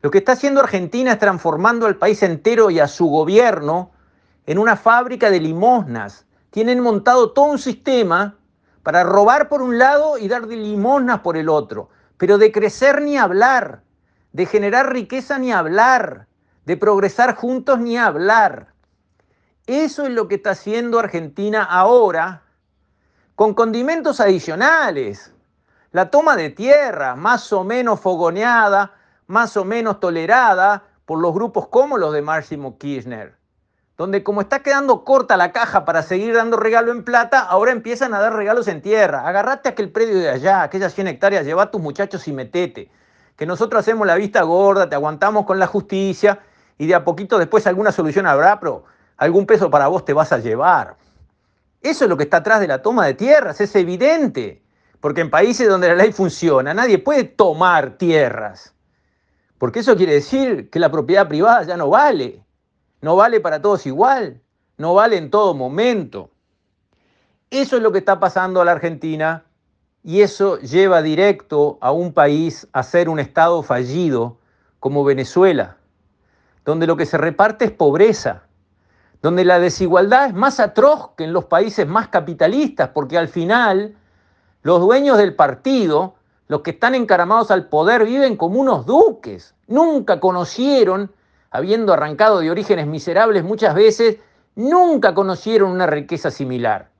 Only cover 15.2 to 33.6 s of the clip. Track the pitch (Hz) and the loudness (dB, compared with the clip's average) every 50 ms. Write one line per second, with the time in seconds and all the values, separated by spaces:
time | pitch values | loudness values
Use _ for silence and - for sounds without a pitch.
15.2 | 254 - 285 269 254 254 233 185 165 156 170 202 226 254 262 247 214 - - 98 | -8 -6 -6 -6 -4 -2 -2 -2 -2 0 2 2 4 4 4 2 0 -4 -10 -16
16.2 | 104 _ _ _ _ _ _ _ _ 139 170 - 202 208 208 196 196 190 196 - | -20 _ _ _ _ _ _ _ _ -6 -4 -2 0 0 2 2 0 -2 0 0
17.2 | 240 254 220 - - 240 254 262 - - 269 233 233 240 233 240 240 208 156 147 | 0 0 0 -4 -6 -6 -6 -4 0 0 0 0 0 -4 -4 -2 -2 -2 -2 -2
18.2 | 170 196 220 226 214 180 139 - - _ _ _ _ _ _ _ _ _ _ _ | 0 2 2 4 2 2 -2 -6 -18 _ _ _ _ _ _ _ _ _ _ _
19.2 | _ _ _ _ _ _ _ _ _ - 247 285 320 302 294 - 294 269 247 233 | _ _ _ _ _ _ _ _ _ -4 -2 -2 -2 -2 -4 -6 -6 -4 -2 -4
20.2 | 214 170 196 196 - 208 190 - - 202 214 233 240 240 233 233 226 196 - 170 | -4 -2 -4 -4 -4 -4 -6 -6 -6 -6 -6 -4 -4 -2 -2 -2 -2 -2 -6 -8
21.2 | 165 147 143 - 196 208 214 214 202 160 175 180 185 208 240 247 226 196 170 160 | -8 -8 -10 -6 -6 -4 -2 -2 -2 0 2 2 4 6 6 6 4 4 2 -2
22.2 | 160 185 185 156 _ _ _ _ _ _ _ _ _ _ _ _ _ _ _ _ | -4 -4 -8 -14 _ _ _ _ _ _ _ _ _ _ _ _ _ _ _ _
23.2 | _ _ _ - 208 220 202 214 233 226 220 233 247 285 330 330 269 311 277 - | _ _ _ 0 0 0 2 0 -2 0 0 -4 -2 -2 -4 -2 -2 -4 -2 0
24.2 | 233 202 190 175 - - 156 180 233 285 320 330 294 226 170 139 127 104 101 101 | 2 2 2 0 -2 -6 -4 0 2 2 2 2 0 -2 -4 -4 -6 -8 -10 -12
25.2 | - _ _ _ _ _ _ _ _ _ _ _ _ _ _ 175 185 180 - 285 | -18 _ _ _ _ _ _ _ _ _ _ _ _ _ _ -2 -2 2 2 2
26.2 | 320 311 277 208 165 151 131 - 208 254 285 294 285 254 202 - 139 131 123 131 | 4 4 2 0 -2 -6 -8 -6 2 4 4 4 4 0 -4 -4 -6 -6 -6 -4
27.2 | 160 214 - - - - 214 196 185 190 226 247 254 233 214 - - 190 185 156 | -2 -2 -2 -2 -2 -4 -4 -4 -2 -2 -4 -2 0 -2 -2 -2 -2 -4 -2 0
28.2 | 175 170 170 190 220 240 240 233 220 202 196 196 202 196 _ _ _ _ _ _ | -2 -2 -2 -2 -2 0 2 2 2 2 2 0 -2 -4 _ _ _ _ _ _
29.2 | _ _ 180 214 233 208 - 208 190 185 220 233 233 220 202 208 - 175 165 165 | _ _ -2 -2 -2 -2 -2 -4 -4 -4 -4 -4 -4 -4 -4 -4 -4 -4 -4 -4
30.2 | 160 165 220 254 254 226 190 180 185 202 208 202 _ _ _ _ _ - 160 160 | 0 2 2 4 4 4 2 4 2 2 0 0 _ _ _ _ _ -8 -6 -2
31.2 | 170 175 156 196 226 220 214 202 160 - - 233 269 294 285 226 175 151 151 147 | -2 -2 -2 -2 -4 -4 -4 -6 -6 -2 0 0 0 2 0 -4 -2 -2 -2 -4
32.2 | 147 151 156 160 147 - 160 143 143 131 123 _ - 143 143 131 107 123 120 110 | -4 -4 -4 -6 -6 -8 -14 -12 -12 -14 -14 _ -10 -10 -10 -10 -10 -12 -14 -14
33.2 | 104 - _ _ _ _ _ _ | -16 -18 _ _ _ _ _ _